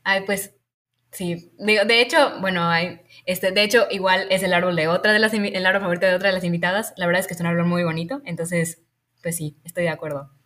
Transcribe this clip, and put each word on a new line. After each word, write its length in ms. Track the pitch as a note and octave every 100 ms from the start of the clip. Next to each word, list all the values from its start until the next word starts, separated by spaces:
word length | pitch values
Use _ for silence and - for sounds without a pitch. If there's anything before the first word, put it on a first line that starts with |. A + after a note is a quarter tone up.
Ay, 180 | F#3+ G3 G3
pues, 280 | G3 - _ _ _ _ _ _
sí. 380 | - F3 E3+ - -
Digo, 260 | G3+ G#3+
de 180 | G#3 A#3
hecho, 380 | A#3+ E4 C4+ -
bueno, 280 | F#3+ F3+ E3+
hay, 320 | E3 F3 - _ - -
este, 260 | F3+ F#3+
de 100 | G3
hecho, 240 | G#3 A#3 -
igual 380 | F#3+ F#3 F#3 F#3+
es 120 | F#3
el 100 | F#3
árbol 240 | F3 F3+ E3+
de 120 | D#3
otra 240 | F3+ G#3+
de 60 | G#3+
las 140 | A3
invi-, 200 | A3 G3+
el 120 | F#3 F#3
árbol 160 | G3
favorito 240 | F#3+ F3 F#3+
de 80 |
otra 140 | F#3 G3
de 60 |
las 100 | F#3
invitadas. 480 | F3 E3+ F3+ G3 - -
La 100 | F3
verdad 140 | F3+
es 60 | F#3+
que 80 |
es 60 | E3+
un 60 | E3+
árbol 200 | E3+ E3+
muy 160 | F3
bonito, 400 | E3+ D#3+ E3+ C#4
entonces, 580 | A3 E3+ E3 F3 E3 - _ _ _ _
pues 140 | E3+ E3
sí, 200 | D3+ -
estoy 200 | E3+ F3+
de 60 | E3
acuerdo. 400 | D#3 D#3 C#3+ C#3 _